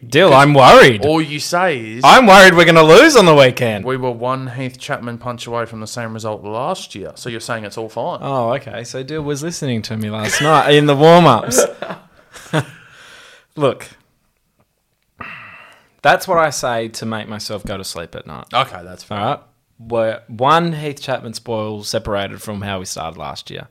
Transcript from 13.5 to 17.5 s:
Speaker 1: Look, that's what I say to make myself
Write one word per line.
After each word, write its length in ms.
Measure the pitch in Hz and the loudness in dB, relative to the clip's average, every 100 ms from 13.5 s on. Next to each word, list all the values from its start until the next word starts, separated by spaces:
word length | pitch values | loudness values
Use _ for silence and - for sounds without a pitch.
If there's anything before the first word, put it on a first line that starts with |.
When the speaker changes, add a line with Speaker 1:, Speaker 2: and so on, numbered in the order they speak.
| - | -4
Speaker 1:
Look, 320 | 139 101 - _ _ _ _ _ _ _ _ _ _ _ _ _ - - - - _ _ _ _ | -4 -4 -14 _ _ _ _ _ _ _ _ _ _ _ _ _ -20 -20 -20 -20 _ _ _ _
that's 240 | 143 180 185 | 0 0 0
what 120 | 170 | -2
I 140 | 156 | -2
say 360 | - 131 117 113 | -4 -6 -6 -8
to 180 | 110 113 | -10 -10
make 220 | 110 107 | -10 -12
myself 380 | 107 - | -14 -12